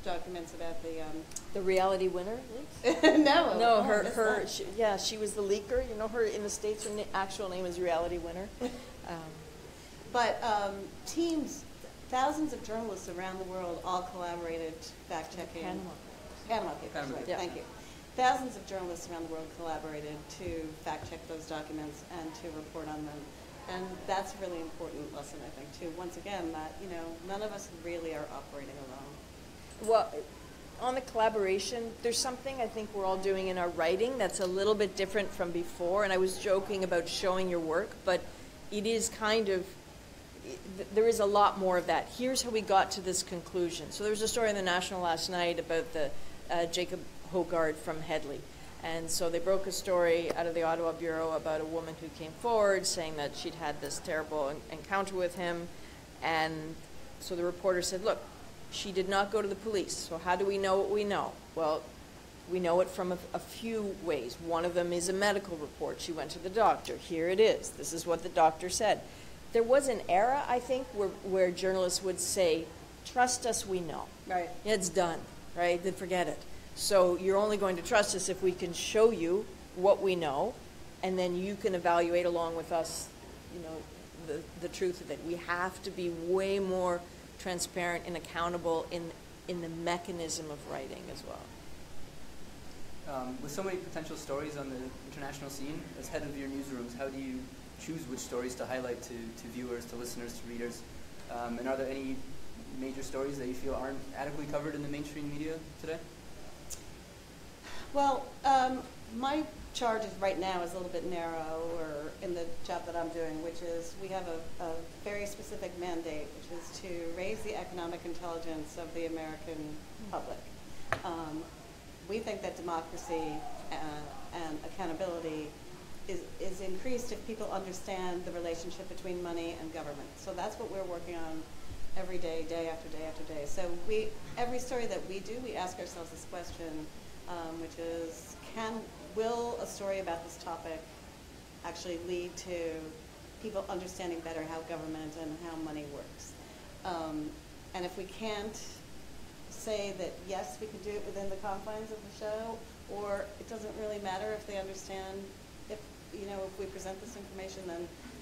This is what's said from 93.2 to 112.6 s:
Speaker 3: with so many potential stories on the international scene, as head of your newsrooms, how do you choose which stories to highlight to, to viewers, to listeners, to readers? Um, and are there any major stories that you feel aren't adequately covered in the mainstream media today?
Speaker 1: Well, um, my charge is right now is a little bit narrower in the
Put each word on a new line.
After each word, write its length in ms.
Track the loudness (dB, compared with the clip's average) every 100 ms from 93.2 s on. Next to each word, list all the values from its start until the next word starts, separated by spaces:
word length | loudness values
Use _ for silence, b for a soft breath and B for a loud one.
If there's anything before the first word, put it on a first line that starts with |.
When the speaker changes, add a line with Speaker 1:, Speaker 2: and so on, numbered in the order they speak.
| -4 -4
Speaker 3:
with 80 | -4
so 100 | -2
many 140 | 0 -2
potential 380 | -4 -6 -4 -6
stories 400 | -2 -2 -2 -4
on 120 | -4
the 80 | -4 -6 -8 -10
international 380 | -8 -6 -6 -6
scene, 280 | -4 -4 -4 -8 -8
as 80 | -4
head 140 | -2
of 120 | -2 -4
your 120 | -4
newsrooms, 480 | -4 -4 -4 -4 -4
how 100 | -4
do 100 | -4
you 200 | -4 -4 -6 -10 -12 -10
choose 200 | -6 -6 -4
which 120 | -6
stories 360 | -4 -2 -2 -4
to 100 | -4
highlight 360 | -2 -2 -4
to, 60 | -6
to 340 | -8 -8 -10 -8
viewers, 320 | -6 -4 -4 -4
to 100 | -6
listeners, 440 | -6 -6 -6 -6
to 100 | -6
readers? 300 | -4 -4 -6 -8 -10 -10 -10 -8
Um, 280 | -4 -4 -2
and 80 | 0
are 100 | 0
there 100 | 0
any 260 | -2 -2 -2 -2 -4 -4 -6 -8 -6
major 240 | -4 -4
stories 340 | -4 -2 -2 -2
that 100 | -2
you 60 |
feel 220 | -2 0 0
aren't 240 | -2 -4 -4 -4
adequately 340 | -4 -2 -2
covered 220 | 0 0
in 80 | -2
the 80 | -2
mainstream 400 | -2 -4 -6 -4
media 240 | -2 -4 -4 -8 -8
today? 160 | -6 -6 -6 -12 -12 -10 -10 -10 -8 -8 -10 -12 -14 -16 -16 -14 -14 -12 B B B
Speaker 1:
Well, 320 | 4 6 4 0 0
um, 360 | 6 8 6 2 -4 -10 -8 -2
my 260 | 0 2 0 -6 -8
charge 300 | 0 2 2
is 80 | 0 0
right 180 | 2 2
now 220 | 2 2
is 80 | 0
a 40 | -2
little 140 | -4
bit 160 | -2 0
narrower 1080 | 0 0 -2 -2 -2 0 -2 -2 -4 -6 -6
in 120 | -4
the 120 | -2 0 0